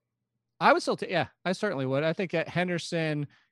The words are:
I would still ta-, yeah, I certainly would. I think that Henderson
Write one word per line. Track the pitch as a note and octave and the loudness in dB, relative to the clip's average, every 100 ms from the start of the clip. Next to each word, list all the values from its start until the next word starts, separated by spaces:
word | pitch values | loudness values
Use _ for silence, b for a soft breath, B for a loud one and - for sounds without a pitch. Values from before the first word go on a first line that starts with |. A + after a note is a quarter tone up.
| _ _ _ _ _ - | _ _ _ _ _ 2
I | G3 | 4
would | D4+ | 4
still | C#4 F#3 | 2 -4
ta-, | - | 0
yeah, | F3+ - _ | 0 0 _
I | F3 | -4
certainly | F#3+ G#3 C#3 | -2 -2 -2
would. | C3 C3+ | 0 0
I | D#3+ | 0
think | D#3+ F3+ | 0 -2
that | E3 - | -2 -2
Henderson | E3+ F3+ F3 - E3+ D#3+ D3+ C#3+ b b | -2 -2 -2 -4 -2 -2 -2 -6 b b